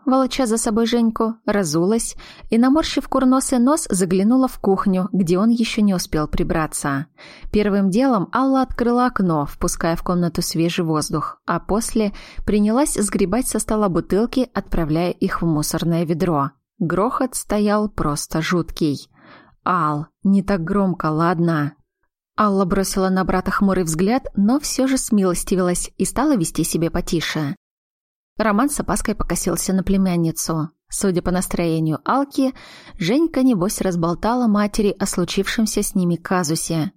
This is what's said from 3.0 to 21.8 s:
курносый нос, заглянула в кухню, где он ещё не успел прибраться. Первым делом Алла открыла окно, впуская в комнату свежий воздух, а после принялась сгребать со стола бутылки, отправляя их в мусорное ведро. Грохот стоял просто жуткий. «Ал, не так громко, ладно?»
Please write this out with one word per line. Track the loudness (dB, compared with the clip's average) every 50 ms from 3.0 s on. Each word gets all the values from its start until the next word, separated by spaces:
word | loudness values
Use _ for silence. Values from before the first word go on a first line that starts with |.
| -4 -2
курносый | 0 2 4 4 4 2 2 0 2 2
нос, | 4 4 2 2 0 -2
заглянула | 0 0 0 2 2 2 4 4 4 4 2 0
в | -2 -2
кухню, | 0 0 0 2 2 2 2 2 0 0
где | 0 0 2 2 2 4
он | 4 4
ещё | 2 2 0 0 0 2
не | 2 2 2
успел | 0 -2 -2 -2 -2 -2 0
прибраться. | 0 -2 0 0 0 0 -2 -2 -4 -4 -4 -4 -2 -4 -6 -8 _ -20 -20 -20 -18 -16 -8 -2
Первым | 0 2 2 2 2 2 2 2
делом | 2 2 2 2 2 0 0 -2 -2
Алла | 0 2 2 2 2
открыла | 0 0 -2 -2 0 0 2 2 2
окно, | 0 0 0 0 0 0 0 -2
впуская | -4 -4 -4 -4 -4 -2 -2 -2 -2 -2
в | -2
комнату | -2 -2 0 0 0 0 -2 -2
свежий | -4 -2 -2 0 0 0 0 0 0
воздух, | 0 0 -2 -2 -2 -4 -4 -4 -6 -8 -8 _
а | -4 -4 -4
после | -2 -2 -2 -2 -2 -2 0 0 0 0 -2 -8 -14 -14 -12 -6 -2
принялась | 0 2 2 2 2 2 2 2 0 0
сгребать | -2 -2 0 0 0 0 0 0 -2 -2 -2
со | -4 -4
стола | -2 -2 0 0 0 0
бутылки, | 0 -2 0 0 0 0 0 0 0 -2 -2 -2
отправляя | -4 -8 -4 -2 -2 -2 0 0 0 0 0 -2
их | -2 -2 -2 -2 -2 0
в | 0
мусорное | 0 0 0 0 -2 -4 -2 0 0 0 0 0
ведро. | 0 0 0 0 0 0 0 0 -2 -6 _ _ _ _ -4
Грохот | -4 -2 0 0 0 0 0 -2 -4 -4 -4
стоял | -8 -6 -2 0 0 2 2 2 2 0 -2
просто | -2 -2 -2 -2 -2 -4 -4 -4 -4 -2
жуткий. | -2 0 0 0 0 -2 -2 -2 0 0 0 -2 -8 -14 _ _ -20 -20 -20 -20 -20 _ _ _ -4
«Ал, | -2 0 0 0 0 -2 -2 -6 -8 _ _
не | 2 2 4 4
так | 2 2 0 -2 0
громко, | 0 0 2 2 0 0 -2 -2
ладно?» | -2 0 2 2 2 2 2 0 0 0 0 -2 -4 -6 _